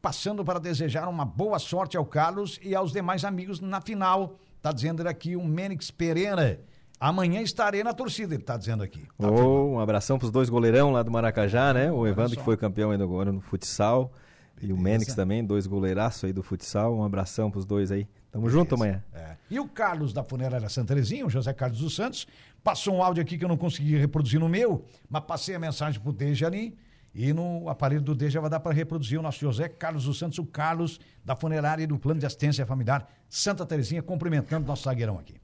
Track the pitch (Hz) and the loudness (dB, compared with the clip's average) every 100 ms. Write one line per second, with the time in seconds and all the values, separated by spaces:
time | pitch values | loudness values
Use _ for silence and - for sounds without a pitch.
0 | 180 - 196 208 185 180 165 160 160 139 | -4 -4 -4 -2 -2 -2 -2 -2 0 -2
1 | 175 170 131 82 208 185 - 180 190 180 | -4 -4 -4 -2 0 0 -2 -2 -2 -2
2 | 147 202 160 196 202 - 190 190 185 196 | -2 2 2 0 -6 -8 -2 0 0 -2
3 | 180 185 202 185 185 175 190 190 190 208 | -2 -2 -2 -4 -6 -8 -6 -6 -6 0
4 | 185 190 190 - _ - 151 135 151 165 | 2 4 0 -8 _ -6 -4 -2 -2 -2
5 | 170 160 165 175 170 156 196 180 - - | -4 -4 -4 -2 -2 -2 -2 -6 -10 -4
6 | 170 165 202 185 131 - - - - - | 0 0 0 2 2 2 -10 -20 -20 -2
7 | 131 185 180 190 226 - 208 202 226 233 | 0 2 2 2 -2 0 0 2 -2 -4
8 | 247 - 208 143 - 117 90 113 98 76 | -6 -4 -4 -6 -4 -6 -4 -4 -4 -10
9 | - - 104 113 127 139 143 123 107 104 | -18 0 4 6 6 6 4 2 2 2
10 | - 135 123 123 127 120 117 120 143 127 | 2 0 2 2 4 4 6 8 6 4
11 | 117 117 113 110 101 117 139 123 147 147 | 2 2 2 2 2 4 4 4 2 2
12 | 110 98 120 117 - 107 107 98 107 101 | 2 2 2 0 0 2 2 0 2 2
13 | 92 90 98 95 - 95 - - 107 123 | 0 0 0 -2 -4 -6 -4 0 4 4
14 | 127 - - - - - 101 92 92 113 | 0 -8 -20 -20 -20 -10 -4 0 2 2
15 | 110 110 95 110 107 104 95 101 98 92 | 2 0 0 0 0 0 0 0 0 0
16 | 113 - 95 95 - 95 - 104 113 113 | -2 -2 -4 -4 -6 -8 -4 0 0 0
17 | 104 98 92 - 107 101 95 101 95 98 | 0 -2 -2 -2 -2 -2 -2 0 0 -2
18 | 101 _ _ 107 117 147 170 123 107 98 | -4 _ _ -2 2 4 4 2 0 -2
19 | - 80 80 80 _ 240 285 - 208 165 | -8 -14 -16 -18 _ -8 -6 -2 -2 0
20 | 143 107 123 127 131 123 107 - 107 143 | -4 -4 -6 -4 -4 -4 -4 -4 0 0
21 | 110 277 226 127 123 135 131 113 156 - | 0 -2 -2 -2 -2 -2 -4 -2 -4 -4
22 | 233 - - - - - - - 202 185 | -6 -6 -14 -18 -20 -4 -2 0 0 2
23 | 185 175 165 170 180 165 175 - 147 151 | 2 2 -2 -2 0 0 0 0 2 4
24 | 143 156 135 147 165 185 240 151 - - | 4 2 2 4 4 4 2 0 -4 -20
25 | - 151 - 160 - 180 160 - 151 113 | -6 -6 -4 -6 -4 -6 -6 -4 -4 -2
26 | 120 143 143 139 165 196 226 - - _ | -4 -2 0 2 0 -2 -6 -10 -20 _
27 | _ - 131 160 175 170 165 151 139 147 | _ -2 0 0 -2 -4 -6 -2 0 2
28 | 143 139 147 156 156 156 165 151 160 165 | 0 0 0 0 0 -2 0 0 0 -4
29 | 120 151 160 - 147 110 165 - 160 156 | -2 -2 -4 -2 -2 0 -4 -4 -4 -2
30 | 131 135 170 147 160 - 156 165 170 - | -2 -2 -4 -6 -8 -2 -2 0 -2 -6
31 | - - - 127 160 156 147 156 156 143 | -20 -18 -6 -4 0 2 2 0 0 0
32 | 135 160 143 - 147 143 113 131 117 139 | 0 0 -2 0 0 2 0 0 2 0
33 | - _ _ - 202 196 175 156 113 165 | -2 _ _ -2 0 -2 -2 -2 0 -2
34 | 151 175 170 151 143 160 147 139 135 123 | -2 -2 2 0 0 -2 -2 -2 -2 -2
35 | 113 92 - - | -2 -4 -8 -20